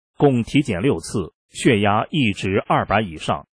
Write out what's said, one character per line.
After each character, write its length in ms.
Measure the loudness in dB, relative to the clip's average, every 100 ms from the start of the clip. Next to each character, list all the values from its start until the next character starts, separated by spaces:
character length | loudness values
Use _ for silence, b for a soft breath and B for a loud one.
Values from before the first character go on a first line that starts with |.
| _ _
共 260 | 2 2
体 180 | 0 0
检 200 | 0 -2
六 180 | 0 -2
次， 320 | -4 -6 -6 -10 _
血 280 | -2 2 2
压 260 | 2 0 0
一 240 | 0 -2
直 280 | -2 -2 -2 0
二 180 | -2 2
百 140 | 0
以 180 | 0 -8
上， 280 | -6 -6 -6 _